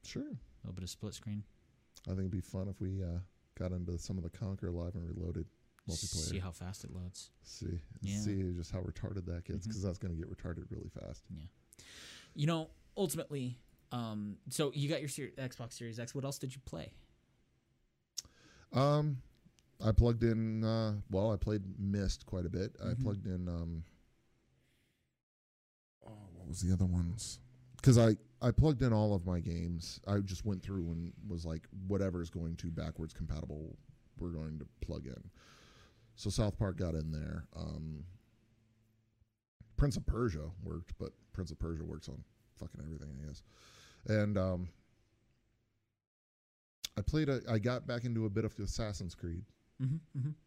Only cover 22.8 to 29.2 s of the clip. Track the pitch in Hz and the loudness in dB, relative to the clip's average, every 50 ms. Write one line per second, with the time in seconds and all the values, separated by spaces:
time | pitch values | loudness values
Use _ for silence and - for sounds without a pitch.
22.8 | 98 113 117 120 131 120 101 101 - 101 92 90 90 87 85 85 85 82 85 82 | -4 -2 0 0 0 0 0 -2 -2 -4 -4 -2 -2 -2 -2 -2 -2 -4 -4 -6
23.8 | 82 - - _ - _ _ _ _ _ _ _ _ _ _ _ _ _ _ _ | -6 -10 -14 _ -20 _ _ _ _ _ _ _ _ _ _ _ _ _ _ _
24.8 | _ _ _ _ _ _ _ _ _ _ _ _ _ _ _ _ _ _ _ _ | _ _ _ _ _ _ _ _ _ _ _ _ _ _ _ _ _ _ _ _
25.8 | _ _ _ _ - 110 110 104 101 95 85 87 90 80 82 87 90 87 95 87 | _ _ _ _ -20 -18 -16 -16 -16 -16 -16 -14 -8 -8 -4 0 4 4 6 6
26.8 | 95 92 90 90 87 85 87 113 - - - - - - - - - - - - | 6 4 4 2 2 0 -2 -4 -6 -8 -10 -12 -14 -20 -20 -20 -20 -20 -16 6
27.8 | - 135 123 120 117 113 110 - - - - _ - 123 113 - - 156 151 113 | 10 10 12 12 12 10 8 6 0 -18 -10 _ 2 4 8 8 8 8 8 6
28.8 | 131 123 113 107 107 107 104 95 | 6 6 6 6 6 6 4 2